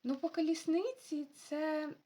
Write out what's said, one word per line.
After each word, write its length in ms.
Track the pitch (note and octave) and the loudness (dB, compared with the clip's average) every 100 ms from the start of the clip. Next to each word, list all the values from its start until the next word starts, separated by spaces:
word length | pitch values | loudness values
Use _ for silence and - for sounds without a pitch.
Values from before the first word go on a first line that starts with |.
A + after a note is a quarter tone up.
Ну, 140 | B3 C4+ | -2 0
по 140 | D#4+ | 0
колісниці 920 | E4+ D#4 D#4+ - E4 A4+ B4+ - D4+ | 2 2 2 2 2 2 -4 -6 -6
це 680 | C#4+ - - D4+ D#4 - D4+ - | -6 -12 -6 -2 0 0 -2 -8